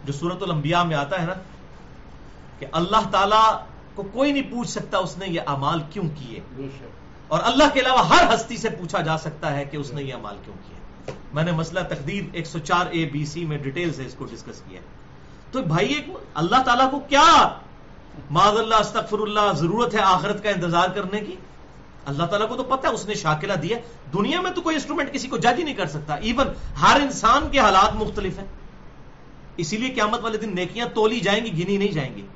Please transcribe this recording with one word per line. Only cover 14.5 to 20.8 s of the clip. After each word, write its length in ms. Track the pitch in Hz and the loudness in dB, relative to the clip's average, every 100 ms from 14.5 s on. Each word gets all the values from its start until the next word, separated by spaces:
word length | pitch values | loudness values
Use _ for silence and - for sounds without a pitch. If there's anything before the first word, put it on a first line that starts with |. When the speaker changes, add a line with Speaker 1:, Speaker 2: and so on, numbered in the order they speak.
| - - | -16 -18
Speaker 1:
کیا۔ 100 | 92 - - - - - - - | -18 -18 -20 -20 -20 -20 -20 -8
تو 100 | 262 | -4
بھائی، 320 | 175 165 208 | 0 0 2
ایک 160 | 294 302 370 - | -2 -6 -14 -10
اللہ 280 | - 170 254 254 | -4 2 4 4
تعالیٰ 260 | 247 262 | 4 4
کو 80 | 277 | 2
کیا، 260 | - 277 330 302 185 - - - - - - 151 - | 2 6 8 8 6 0 -16 -20 -20 -20 -18 -18 -4
معاذ 280 | 156 202 214 | 4 4 4
اللہ، 180 | 220 220 | 4 2
استغفر 440 | 208 220 - 208 | 2 -2 -2 -2
اللہ، 320 | 214 208 208 156 | 0 2 2 2
ضرورت 400 | 165 214 240 214 | 0 2 2 4
ہے 40 | |
آخرت 440 | 190 185 196 202 | 4 4 2 -2
کا 60 | 208 | -2
انتظار 400 | 190 170 170 | 0 0 2